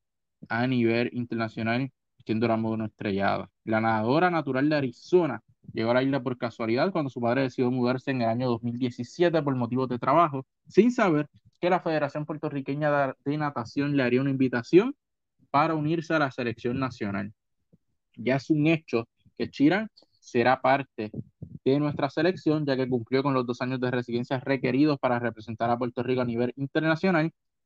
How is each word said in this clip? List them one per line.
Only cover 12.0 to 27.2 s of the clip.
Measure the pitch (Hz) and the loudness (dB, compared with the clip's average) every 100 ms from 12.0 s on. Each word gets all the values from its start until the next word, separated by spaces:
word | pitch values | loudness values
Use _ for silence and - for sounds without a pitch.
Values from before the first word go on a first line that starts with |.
| 143 151 151 | -2 -4 -8
Puertorriqueña | 156 151 139 135 143 151 | -6 -6 -6 -6 -2 0
de, | 143 135 - | 2 0 -4
de | 139 151 | -6 -4
Natación | 147 127 110 143 143 143 | -4 -6 -6 -4 0 2
le | |
haría | 123 123 | 2 2
una | 139 | 0
invitación | 135 131 123 120 170 247 - _ _ _ _ _ | 2 0 0 4 6 6 -4 _ _ _ _ _
para | 139 160 | 2 2
unirse | 160 147 165 151 | 0 0 -2 0
a | 160 | 0
la | 139 | 0
selección | - 127 - 120 131 | -2 -6 -4 -4 -2
nacional. | 131 - 104 98 101 - _ _ _ _ _ _ _ - | -4 -4 -6 -4 -8 -12 _ _ _ _ _ _ _ -6
Ya | 117 135 | -2 0
es | - | 2
un | 151 151 | 2 4
hecho | 165 - 117 120 _ _ - | 2 0 -4 -4 _ _ -8
que | 117 | -8
Chiran | - 143 190 220 _ _ | 2 2 4 -2 _ _
será | _ - 120 120 131 | _ -4 2 2 4
parte | 131 135 135 - 107 - - - - - | 2 2 -2 -8 -10 -10 -16 -18 -18 -4
de | 127 143 | 0 2
nuestra | 147 - 139 | 0 -2 -4
selección, | - 165 180 160 156 143 | 0 0 0 0 0 0
ya | 131 | 0
que | 127 | 0
cumplió | 127 113 131 | -2 0 -2
con | 139 | 0
los | 131 123 | 0 -2
dos | 117 | -4
años | 127 131 | -4 -2
de | 123 | -2
residencia | 123 120 120 123 131 | -2 -2 -4 -2 -4
requeridos | 131 135 135 131 151 143 | -2 -2 0 2 2 2
para | 127 120 | 0 0
representar | 120 113 107 113 117 | -2 -6 -10 -2 0
a | 120 | 0
Puerto | 123 127 | -2 -4
Rico | 123 127 | -2 0
a | |
nivel | 123 117 120 - | -2 -2 -2 -4
internacional, | 139 156 156 156 190 165 | -4 0 0 0 2 2